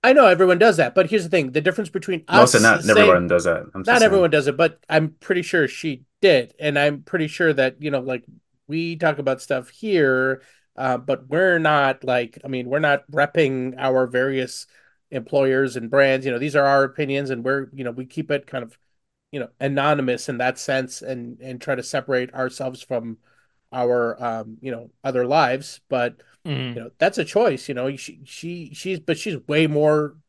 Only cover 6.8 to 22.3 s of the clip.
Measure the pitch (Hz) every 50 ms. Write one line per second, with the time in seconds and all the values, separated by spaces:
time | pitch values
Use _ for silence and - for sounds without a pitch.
6.8 | 143 147 147 139 151 - - 175 160 156 - - 175 160 147 135 131 131 131 _
7.8 | 147 151 143 131 127 135 127 120 _ - - _ _ _ _ _ _ - 147 165
8.8 | 170 170 170 156 170 160 151 143 143 135 131 131 - - 143 131 123 - _ _
9.8 | - 214 196 170 147 135 131 127 131 131 131 131 _ _ _ _ _ _ _ -
10.8 | 131 131 127 120 127 139 135 - 127 127 143 165 190 190 175 165 160 151 151 147
11.8 | 139 135 131 - - 127 123 123 120 113 _ - - 135 131 127 123 123 131 151
12.8 | 151 147 143 143 _ _ 143 143 143 143 _ 170 156 131 131 131 127 131 127 127
13.8 | 135 131 131 131 127 120 123 127 131 139 135 131 127 127 - - - _ _ _
14.8 | _ _ _ _ _ _ - 131 113 - - 143 135 135 131 135 139 131 120 127
15.8 | 113 113 139 139 139 135 135 131 131 135 123 120 139 151 139 147 139 139 139 139
16.8 | 139 131 135 - 151 135 139 139 143 131 131 117 117 131 135 139 135 - - 135
17.8 | 131 120 117 127 127 127 - 160 156 147 147 139 139 - - 127 120 113 _ _
18.8 | _ _ _ _ _ _ _ _ _ _ - 143 120 - _ _ 135 139 139 139
19.8 | 139 151 151 143 135 127 123 117 - - 127 117 123 127 127 - - - 135 131
20.8 | 131 127 - - - 131 131 123 120 120 123 - 127 131 131 123 - 151 135 123
21.8 | 120 - - 139 131 - 135 127 127 127